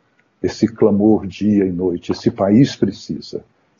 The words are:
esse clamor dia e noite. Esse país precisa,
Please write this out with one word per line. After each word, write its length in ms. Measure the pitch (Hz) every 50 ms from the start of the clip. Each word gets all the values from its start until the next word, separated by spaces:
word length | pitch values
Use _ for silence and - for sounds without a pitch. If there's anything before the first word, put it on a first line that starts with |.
| _ _ _ _ _ _ _ _
esse 260 | - - - - 113 110
clamor 600 | - - 120 107 101 98 101 110 107 95 92 92
dia 380 | 87 - 101 107 104 101 98
e 60 | 92
noite. 400 | 90 87 92 90 87 87 - -
Esse 200 | - - - 117
país 440 | - - 101 98 104 117 143 - -
precisa, 680 | - - 98 - - - - 78 - - - - - - _ _ _ _ _ _ _